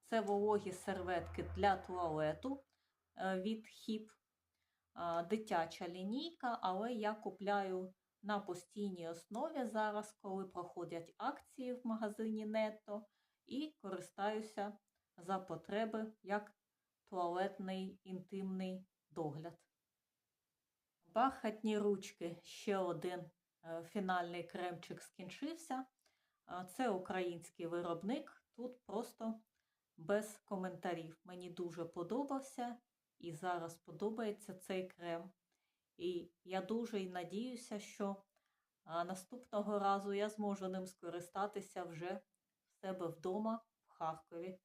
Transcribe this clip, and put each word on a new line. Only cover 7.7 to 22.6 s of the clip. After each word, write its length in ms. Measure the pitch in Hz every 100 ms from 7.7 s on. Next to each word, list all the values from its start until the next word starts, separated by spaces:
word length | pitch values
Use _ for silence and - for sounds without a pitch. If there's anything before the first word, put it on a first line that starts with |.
| 185 185 - _ _
на 160 | 202 208
постійній 720 | 202 175 - 208 202 180 165
основі 560 | 170 - 214 311 311 233
зараз, 460 | 214 214 208 208 -
коли 240 | 202 190 190
проходять 680 | 175 175 - 170 165 170 -
акції 560 | 226 285 - - 254
в 80 | 247
магазині 600 | 226 220 220 214 220 214 214
Netto, 560 | 220 214 214 - 208 214 _ _ _ -
і 300 | 262 302 _
користаюся 960 | 202 185 180 - 202 214 214 - 208 208 _ _ _ -
за 220 | 175 190
потреби 760 | 185 165 - 202 226 220 220 -
як 280 | 185 202 208 _ _ _ _ _ _
туалетний 920 | 190 175 175 196 196 190 190 190 196
інтимний 840 | 190 185 185 196 190 190 190 185 - _ _
догляд. 500 | 156 156 147 156 - _ _ _ _ _ _ _ _ _ _ _ _ _ _ 170
Бархатні 680 | 196 262 - 226 214 214 214
ручки, 640 | 208 196 - - 170 165
ще 340 | - -